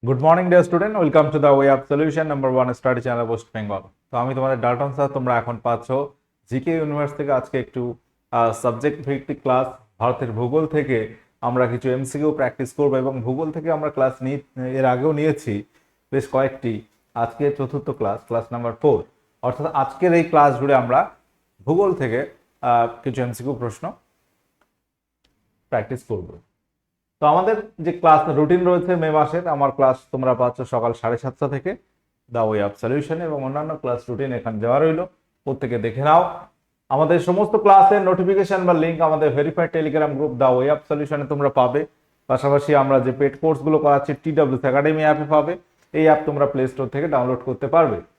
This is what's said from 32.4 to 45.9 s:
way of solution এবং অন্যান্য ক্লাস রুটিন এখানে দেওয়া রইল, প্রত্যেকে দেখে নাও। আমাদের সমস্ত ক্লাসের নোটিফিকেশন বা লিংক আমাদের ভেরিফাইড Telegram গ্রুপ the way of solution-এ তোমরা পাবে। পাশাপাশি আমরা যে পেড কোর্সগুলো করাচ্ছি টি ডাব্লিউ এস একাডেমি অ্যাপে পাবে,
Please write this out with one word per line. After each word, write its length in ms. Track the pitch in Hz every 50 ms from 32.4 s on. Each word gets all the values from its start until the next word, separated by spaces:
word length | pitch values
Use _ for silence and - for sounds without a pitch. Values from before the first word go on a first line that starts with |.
| 113 110
way 100 | 107 107 101 101
of 60 | 101 - -
solution 340 | 113 127 147 147 147 160 160 175 165
এবং 160 | 151 143 135
অন্যান্য 320 | 131 135 147 151 156 156 -
ক্লাস 180 | - 131 120 120 - -
রুটিন 220 | 123 110 139 135 127
এখানে 240 | 120 - 117 113 107 104
দেওয়া 160 | 117 123 143
রইল, 260 | 156 160 160 156 180 180 _ _ _ _ _ _ _
প্রত্যেকে 340 | 139 139 139 - 120 120 117 104
দেখে 160 | 117 107 120
নাও। 460 | 139 147 156 170 180 185 - - - - _ _ _ _ _ _ _ _
আমাদের 300 | 131 139 156 151 175 170
সমস্ত 360 | 170 175 180 190 208 214 -
ক্লাসের 460 | 214 214 202 196 196 190 196 202 208
নোটিফিকেশন 640 | 190 185 185 180 185 175 196 190 196 180 196 185 185 180
বা 60 | 175
লিংক 280 | 160 156 165 170 156
আমাদের 280 | 165 156 156 156 156 151
ভেরিফাইড 400 | 131 135 147 160 156 - 170 160 -
Telegram 360 | 165 156 156 135 156 156 151 143 135
গ্রুপ 140 | 147 151
the 180 | 127 123 135 131 127 127
way 100 | 127 139 151
of 60 | 151 - _
solution-এ 360 | 156 147 147 143 156 143 143 - 151
তোমরা 160 | 139 143 139
পাবে। 360 | 131 - 127 123 123 143 156 - _ _ _ _ _ _ _ _
পাশাপাশি 480 | 135 127 - 143 143 143 143 - 147
আমরা 240 | 143 135 135 135 135
যে 120 | 120 131 127 131
পেড 200 | 143 139 135 -
কোর্সগুলো 380 | - 160 156 135 131 151 156 151
করাচ্ছি 340 | 151 147 143 139 139 - 147 - _
টি 80 | 160
ডাব্লিউ 280 | 151 139 151 135 131 123
এস 60 | 127
একাডেমি 360 | 135 127 139 143 156 156 156
অ্যাপে 240 | 156 151 151 151 151 143
পাবে, 280 | 156 151 147 151 175 180 _ _ _ _ _ _